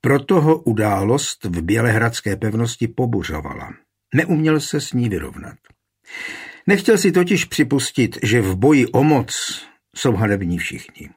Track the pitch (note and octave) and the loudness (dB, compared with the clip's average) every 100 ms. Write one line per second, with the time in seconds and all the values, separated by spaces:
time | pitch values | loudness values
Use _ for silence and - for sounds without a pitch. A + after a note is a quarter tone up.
0 | - C#3 C#3 F#3 D3+ D#3+ - G#2+ G#2+ G2 | 2 0 2 2 4 2 2 0 0 0
1 | G2 C#3 - - G2 F2 E2 A2 A#2+ A2+ | 0 0 -2 -8 -6 -4 0 0 2 2
2 | A2+ A2+ - F#2+ A2 A2 A#2 - A2+ - | 0 -2 -6 -4 -2 -2 -4 -4 -6 -2
3 | B2+ A2 E2 D#2+ D2 - - - _ _ | -2 -2 -4 -8 -8 -12 -16 -18 _ _
4 | _ C3+ E3+ D#3+ D#3 D#3 - D3+ - B2+ | _ -2 0 0 2 0 -2 -6 -4 -2
5 | A#2+ F#2+ C#2 - - - _ _ _ _ | -2 -4 -6 -12 -16 -18 _ _ _ _
6 | _ - - - - - - G3 - G#3 | _ -16 -14 -14 -16 -6 0 2 4 4
7 | F#3+ F3+ F3 G3 - - C3 C#3 B2 - | 4 2 2 0 -2 0 2 2 0 0
8 | A#2 - G#2 A#2+ F#2+ F#2 B2+ D3 A#2 B2+ | -2 0 0 2 2 2 4 4 4 4
9 | D3 C#3+ - - - - - _ _ - | 4 2 0 -8 -8 -10 -16 _ _ -2
10 | C3+ G2+ G#2+ G2+ F2 F2 - - - - | 0 2 0 0 -2 -4 -4 -10 -16 -20
11 | G#2+ | -20